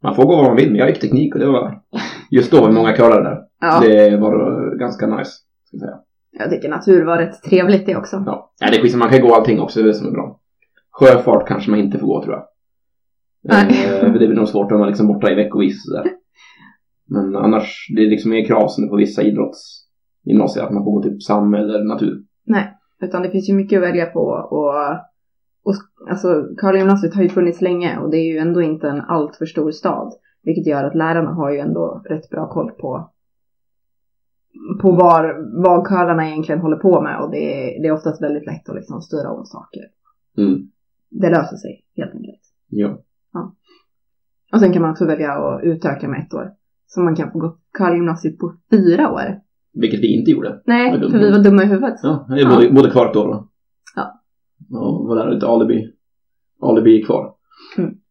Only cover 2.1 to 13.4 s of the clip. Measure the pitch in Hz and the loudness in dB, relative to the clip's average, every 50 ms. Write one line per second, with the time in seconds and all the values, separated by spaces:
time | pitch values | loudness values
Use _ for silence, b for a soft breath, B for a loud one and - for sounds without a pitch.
2.1 | B B B B - 127 117 - - 147 113 107 110 113 113 113 110 - 117 117 | B B B B 2 2 4 6 6 6 6 6 4 4 4 2 2 4 6 6
3.1 | 113 - - - - - - _ _ _ - 170 160 - 120 110 107 104 104 104 | 6 6 2 0 -4 -8 -12 _ _ _ 0 2 4 6 6 6 8 8 8 6
4.1 | 104 104 107 107 107 107 107 - - - - - - - 123 120 104 - - 110 | 6 4 2 2 0 0 0 -2 -4 -4 -6 -6 -6 -6 -6 -8 -6 -6 -4 -4
5.1 | 110 104 - - - _ _ _ _ _ _ _ _ - 98 98 - - _ _ | -4 -6 -8 -12 -14 _ _ _ _ _ _ _ _ -16 -14 -14 -16 -18 _ _
6.1 | _ _ _ _ _ - 214 - - - - 147 151 - 202 - 190 180 160 160 | _ _ _ _ _ -10 -6 -6 -6 -6 -6 -8 -8 -6 2 4 4 4 4 2
7.1 | 170 170 165 165 - - _ - - 185 185 190 208 190 196 - - - 196 - | 0 -2 -2 -4 -6 -14 _ 0 0 2 2 4 2 2 2 -2 -6 -6 -6 -8
8.1 | - 196 196 - - - - _ _ _ - 107 110 110 117 120 120 120 120 110 | -8 -8 -6 -6 -8 -10 -12 _ _ _ -2 0 2 2 2 2 2 2 2 4
9.1 | 127 135 131 120 117 113 107 123 110 104 - - - 110 110 107 101 - - - | 4 4 6 6 6 6 4 2 0 0 -2 -4 -2 2 2 2 2 0 -4 -6
10.1 | - - - - - _ _ _ _ _ _ _ _ _ _ _ _ - 139 131 | -8 -8 -8 -10 -14 _ _ _ _ _ _ _ _ _ _ _ _ 6 8 8
11.1 | 123 117 - 123 117 104 - - 101 - - - 107 107 101 - - - - - | 8 6 4 2 2 2 2 0 -6 -4 -2 0 0 0 0 0 -2 -2 -2 -2
12.1 | - - - - - - - _ _ _ _ _ _ _ _ _ _ _ _ _ | -2 -2 -4 -6 -8 -10 -10 _ _ _ _ _ _ _ _ _ _ _ _ _
13.1 | _ _ _ _ _ _ | _ _ _ _ _ _